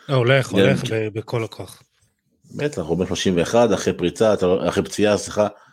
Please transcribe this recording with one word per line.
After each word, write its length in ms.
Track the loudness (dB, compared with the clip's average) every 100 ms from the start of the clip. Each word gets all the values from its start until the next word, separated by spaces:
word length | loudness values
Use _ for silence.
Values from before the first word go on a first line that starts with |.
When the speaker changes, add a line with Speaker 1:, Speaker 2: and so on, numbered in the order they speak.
| -4
Speaker 1:
הולך, 460 | 0 2 2 2
Speaker 2:
גם 60 | 2
Speaker 1:
הולך 220 | 4 2
Speaker 2:
כי 100 | -2
Speaker 1:
ב-, 260 | -4 -4 -6
בכל 260 | -6 -6
הכוח. 400 | -6 -10 -16 -18 _ _ _ _ _ _ -18
Speaker 2:
באמת, 260 | -8 -6 -6
אנחנו 180 | -4 -2
בין 120 | -2
שלושים 260 | -2 0 0
ואחד, 340 | 2 4 4
אחרי 220 | 2 -2
פריצה, 400 | -2 -2 2 2
אתה 120 | 2 2
לא, 240 | 0 0
אחרי 140 | -2
פציעה, 340 | -2 0 2 2
סליחה, 300 | -2 -2 -2 -4 _